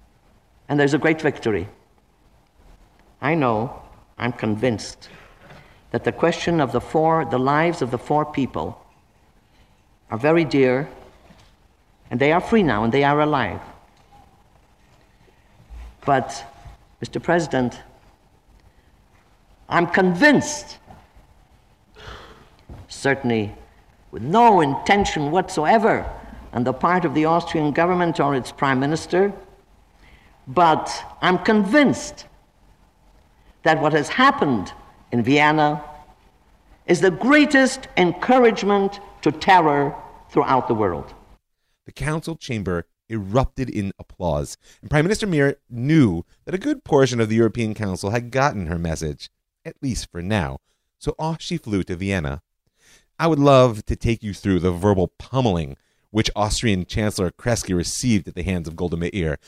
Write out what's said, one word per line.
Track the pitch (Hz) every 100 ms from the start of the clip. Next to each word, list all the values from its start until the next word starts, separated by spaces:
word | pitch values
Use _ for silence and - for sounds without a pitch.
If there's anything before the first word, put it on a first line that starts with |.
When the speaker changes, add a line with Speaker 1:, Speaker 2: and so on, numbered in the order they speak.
| _ _ _ _ _ _ -
Speaker 1:
And | 147
there's | 165
a | 147
great | 156 160
victory. | 151 - 113 101 95 - _ _ _ _ _ _ _ _ - - _ _ _ _
I | 131
know, | 165 131 107 131 - - - _ -
I'm | 120
convinced, | 120 113 107 127 104 - - - - - _ - - - _ _
that | 113
the | 123
question | - 165 175 - 170
of | 127
the | 120
four, | - 165 160 160
the | 123 127
lives | 131 147 170 165
of | 123
the | 120
four | - 151
people | 151 - 127 87 78 - _ _ _ _ _ _ _ _ _ _ _ _ -
are | 110
very | 143 165
dear, | 151 143 127 127 151 - - _ - - _ _ _ _ _ _ -
and | 123
they | 143
are | 170
free | - 226
now, | 165 104
and | 113
they | 135
are | 143 147
alive. | 151 143 107 87 - - _ _ _ - _ _ _ _ _ _ _ _ _ _ _ _ _ _ - - - - -
But, | 135 - - - - - - _ _
Mister | 120 120
President, | - 170 147 131 123 - - _ _ _ _ _ _ _ _ _ _ _ _ _ _ _ _ _ -
I'm | 160 175
convinced, | - 185 175 302 226 - - - - - - _ _ _ _ _ _ _ _ _ - - - - - _ _ - - -
certainly | - 139 135 123 113 104 - - _ _ _ _
with | -
no | 120 208 240 190
intention | 143 139 - 202 196 160 143
whatsoever | 175 185 - 151 220 208 123 - - - - -
on | 120
the | 123
part | 127 175 180
of | 165
the | 139
Austrian | 156 170 170 165 151
government | 143 175 180 170 160
or | 143
its | 139 117
prime | - 139 131
minister, | 143 160 - 175 202 196 - _ _ _ _ _ _ - _ _ -
but | 131 170 156 - - - -
I'm | 165 180
convinced | - 214 190 294 262 120 - - - _ _ _ _ _ _ _ _ _ _ _ _ _
that | 165 151
what | 151
has | 151 143
happened | - 269 277 165 113 87 - - _ _
in | 120
Vienna | 113 147 151 156 151 151 - - - _ _ _ _ _ _ _ -
is | 175
the | 190
greatest | 170 226 302 294 269 254 - - -
encouragement | 180 - - 254 240 202 196 202 196 - - -
to | 156
terror | 147 - 185 156 143 139 - - - -
throughout | - 131 131 -
the |
world. | 110 101 78 67 - _ _ _ _ _ _ -
Speaker 2:
The |
council | - 139 156 165 165
chamber | - 113 92 87 - _ -
erupted | 110 95 113 123 - 123
in | - 98 -
applause, | - - 87 73 69 - _ _
and | 110
Prime | 147
Minister | 165 208 208
Mir | 156 139 - _
knew | 117 131 160 117 85 - _
that | -
a | 185
good | 277 302
portion | - 139 131 120
of | 110
the | 113
European | 117 117 110
Council | 107 104 92 101
had | 120 120
gotten | 131 143 104 82
her | 85
message, | 85 76 78 69 - _ _ _
at | 165 -
least | 139 110 -
for | 87
now, | 90 107 71 67 _ _ _ _
so | - -
off | 156 160
she | - 170
flew | - 101
to | 85 87
Vienna. | 98 98 71 71 - _ _ _ _ _ _ -
I | 160
would | 151
love | 143 135 127 107 -
to | 104
take | 117 110
you | 107
through | 90 101 92
the | 87
verbal | 85 101 95 87 -
pummeling | - 131 120 87 71 69 _ _ _
which | - - 107
Austrian | 104 - 120 95 87
Chancellor | 113 107 101 90
Kreisky | - 120 117 -
received | 90 85 - 127 104 85
at |
the | 90
hands | 87 92 82
of | 80
Golda | 87 82
Meir, | 85 104 80 71